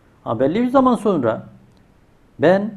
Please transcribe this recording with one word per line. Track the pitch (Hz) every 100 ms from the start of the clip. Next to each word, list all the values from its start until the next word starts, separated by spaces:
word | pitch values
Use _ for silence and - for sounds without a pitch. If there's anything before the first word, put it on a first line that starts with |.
| _ _ 127
Ama | 117
belli | 135 196
bir | 247
zaman | 269 254 240
sonra | 220 175 117 117 - - _ _ _ _ _ _ _ -
ben | 147 190 208